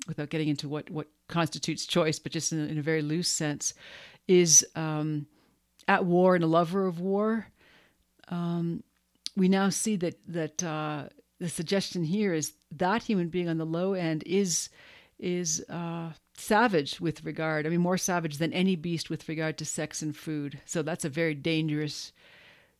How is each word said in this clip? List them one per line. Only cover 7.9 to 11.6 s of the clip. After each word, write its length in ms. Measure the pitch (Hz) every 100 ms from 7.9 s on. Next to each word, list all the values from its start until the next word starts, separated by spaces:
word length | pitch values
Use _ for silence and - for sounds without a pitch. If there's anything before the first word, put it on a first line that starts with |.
| _ _ _ -
Um, 540 | 175 170 170 170 170 - _ _ _ - -
we 120 | 185
now 220 | 196 196
see 260 | - 220 208
that, 220 | 170 - -
that, 340 | 170 156 -
uh, 460 | 165 156 151 151 139 - _ _
the 100 | 170
suggestion 560 | -